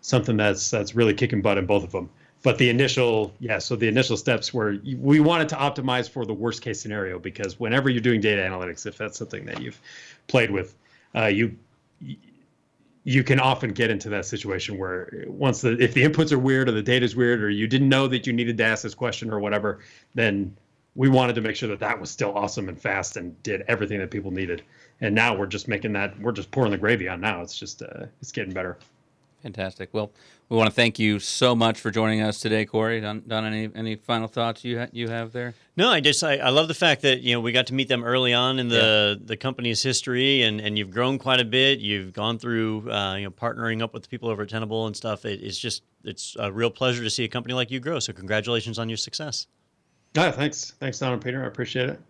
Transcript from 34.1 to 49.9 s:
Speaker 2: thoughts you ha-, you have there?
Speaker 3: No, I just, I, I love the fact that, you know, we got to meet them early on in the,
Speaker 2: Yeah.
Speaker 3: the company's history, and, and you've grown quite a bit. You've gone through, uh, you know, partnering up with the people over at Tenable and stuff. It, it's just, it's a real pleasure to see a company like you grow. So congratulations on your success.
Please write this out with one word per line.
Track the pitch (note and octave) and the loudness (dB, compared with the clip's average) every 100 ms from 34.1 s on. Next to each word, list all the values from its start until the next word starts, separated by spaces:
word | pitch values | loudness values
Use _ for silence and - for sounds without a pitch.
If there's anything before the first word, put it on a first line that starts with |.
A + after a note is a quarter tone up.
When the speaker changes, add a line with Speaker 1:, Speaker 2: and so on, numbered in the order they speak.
| A#2 A2+ | -2 -2
Speaker 2:
thoughts | - A#2 A2 | -2 -4 -4
you | B2 A#2 | -6 -6
ha-, | A#2+ | -6
you | A#2 A2+ | -6 -6
have | A#2 A2+ | -6 -6
there? | B2 A#2+ A2+ _ - | -8 -10 -12 _ 0
Speaker 3:
No, | A3 | 4
I | F#3 | 4
just, | D3 C#3 | 4 2
I, | D#3+ C#3 | 2 2
I | C3 | 4
love | C3+ D#3+ | 4 4
the | |
fact | E3 E3+ C#3+ | 2 4 4
that, | C#3+ B2+ | 4 4
you | B2 | 2
know, | A#2+ | 0
we | A#2 | 2
got | A#2+ B2 | 0 0
to | |
meet | C3 B2+ | -2 0
them | B2 | 0
early | A#2 B2+ B2+ | 2 2 4
on | A#2+ B2+ C3 | 4 2 0
in | A#2+ | 2
the, | A#2 A2 G#2+ G#2 G#2 | 4 6 6 4 0
Speaker 2:
Yeah. | G#2+ | -6
Speaker 3:
the | A2 | -4
company's | C3 B2+ A#2+ G#2+ | -4 -4 -2 0
history, | C3+ A#2+ - B2 C3+ C#3 | 0 -2 0 0 4 4
and, | A2+ G#2+ | 4 2
and | G#2+ G#2 | -2 -4
you've | G2 | -4
grown | F#2+ B2 C3+ | 0 0 0
quite | C3+ B2+ | 0 2
a | |
bit. | A#2 B2+ C3+ C#3 | 2 4 4 2
You've | G#2 G2+ F#2+ | 0 -2 -4
gone | F2+ G#2+ A2+ | -4 -4 -2
through, | A#2+ A#2 A2 A2 A2+ | -2 -2 0 -4 -4
uh, | G#2 G2 F#2+ | -2 -2 -4
you | |
know, | G2+ | -8
partnering | F#2 A#2 A2+ A#2 A2 | -6 -6 -4 -4 -2
up | A2+ | -4
with | A2+ | -8
the | - | -14
people | B2 A#2 | -8 -4
over | G#2 | -4
at | G#2 | -4
Tenable | A2 A2 A2 A2 | -6 -4 -4 -4
and | |
stuff. | G2+ A2+ G#2 | -6 -6 -6
It, | A2 G2+ | -6 -8
it's | G2+ F2+ | -8 -8
just, | A#2+ - _ _ | -6 -8 _ _
it's | - - - - | -16 -12 -12 -6
a | G2+ | -6
real | G2 A#2 | 0 -2
pleasure | - C3 A#2+ | 0 0 0
to | A2+ | -2
see | - | -2
a | A2+ | -4
company | C3 B2 | -4 -4
like | B2+ A#2 | -4 -2
you | B2+ | -4
grow. | B2+ D#3+ | -4 -6
So | - | -6
congratulations | F#2 F#2+ G#2+ G#2+ A#2 A#2 A2+ | -10 -2 -2 0 -2 -2 -6
on | A2+ | -6
your | A2 | -6
success. | - - D3+ A#2 - _ _ _ _ | -6 -8 -8 -8 -10 _ _ _ _